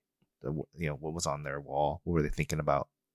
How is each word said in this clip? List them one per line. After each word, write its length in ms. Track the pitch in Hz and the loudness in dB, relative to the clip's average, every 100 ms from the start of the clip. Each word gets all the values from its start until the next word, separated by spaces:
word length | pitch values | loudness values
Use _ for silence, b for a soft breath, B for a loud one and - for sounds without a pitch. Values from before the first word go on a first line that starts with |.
| _ _ _ _ | _ _ _ _
The, 60 | 67 | -4
w-, 180 | 76 - 73 | -4 -6 -4
you 120 | 80 | -4
know, 60 | |
what 180 | 69 78 | -2 -6
was 140 | 82 80 | -2 -2
on 160 | 71 | -2
their 180 | 73 69 | -4 -6
wall? 420 | 69 69 73 73 | -2 2 2 0
What 80 | - | 2
were 80 | 82 | 2
they 60 | 73 | 4
thinking 320 | - 76 78 | 0 0 0
about? 280 | 76 69 - _ _ | 2 2 0 _ _